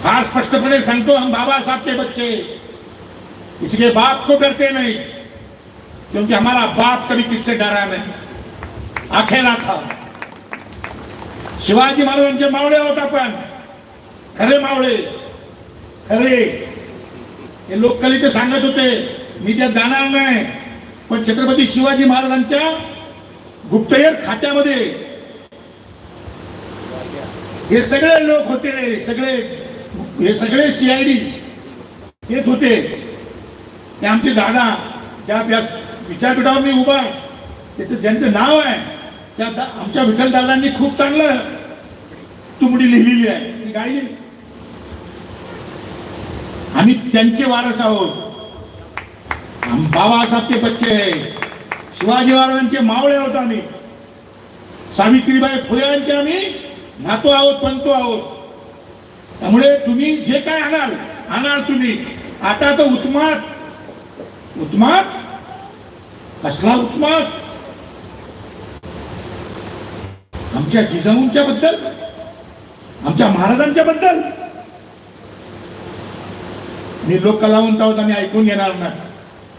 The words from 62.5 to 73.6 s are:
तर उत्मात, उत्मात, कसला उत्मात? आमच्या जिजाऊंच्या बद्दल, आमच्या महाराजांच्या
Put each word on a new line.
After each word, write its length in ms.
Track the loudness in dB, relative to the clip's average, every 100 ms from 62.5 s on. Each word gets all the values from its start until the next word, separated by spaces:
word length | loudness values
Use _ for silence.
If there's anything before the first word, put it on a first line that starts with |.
| 2 2 4
तर 60 |
उत्मात, 520 | 4 4 2 2 2 0 -6 -14 -16 -18 -18 -18 -20 -18 -18 -18 -16 -10
उत्मात, 440 | -4 2 4 4 2 -6 -12 -16 -16 -18 -18 -20 -20 -20 -20 -20 -20 -8
कसला 320 | -6 0 2 2
उत्मात? 460 | 0 0 2 2 0 -8 -14 -16 -16 -18 -18 -20 -20 -18 -18 -18 -18 -16 -16 -16 -16 -14 -12 -12 -12 -12 -12 -12 -12 -12 -12 -12 -12 -16 _ -12 -8 -4
आमच्या 260 | 0 2
जिजाऊंच्या 640 | 2 0 2 4 4 2
बद्दल, 320 | 2 2 2 0 -6 -10 -14 -14 -18 -18 -20 -20 -20 -20 -20 -10 -4
आमच्या 220 | 2 4
महाराजांच्या 560 | 4 2 2